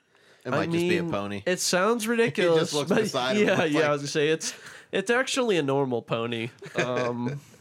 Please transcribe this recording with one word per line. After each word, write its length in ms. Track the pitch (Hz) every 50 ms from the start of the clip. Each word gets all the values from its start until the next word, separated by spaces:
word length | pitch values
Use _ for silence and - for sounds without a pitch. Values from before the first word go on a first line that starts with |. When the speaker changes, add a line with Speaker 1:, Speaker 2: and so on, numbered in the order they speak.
| _ _ _ _ _ _ - _ -
Speaker 1:
It 60 | -
might 80 | 135 -
Speaker 2:
I 40 | 196
Speaker 1:
just 100 | 170 165
be 200 | 170 175 175 175
a 60 | -
Speaker 2:
mean, 80 | 175 170
Speaker 1:
pony. 300 | 104 101 101 101 101 101 -
Speaker 2:
it 140 | 175 185 175
sounds 420 | - - 185 180 185 214 240 240
Speaker 1:
<laughs> 20 | 214
He 40 | 226
just 100 | 240 226
Speaker 2:
ridiculous, 540 | 233 247 233 214 185 170 165 160 156 -
Speaker 1:
looks 160 | 147 147 139 160
Speaker 2:
but 80 | 208 220
Speaker 1:
beside 340 | 214 - - 131 120 131 131
him 100 | 208 208 -
Speaker 2:
yeah, 140 | 185 -
Speaker 1:
and 100 | 180 160
Speaker 2:
yeah, 60 | 147 156
Speaker 1:
like 80 | 156 147
Speaker 2:
I 20 |
was 80 | 147 143
gonna 80 | 143 143
say, 200 | - 160 147 156
it's, 240 | 160 156 - - - - - - - - - -
it's 200 | - 190 190 -
actually 480 | 240 247 262 - - 269 247 226 190 160
a 40 |
normal 380 | 143 135 135 139 139 131 120 117
pony. 460 | - - 131 113 113 120 117 113 113 117 - - - - -
Um, 640 | 120 123 123 123 123 123 120 120 120 120 143 143 143 - - - -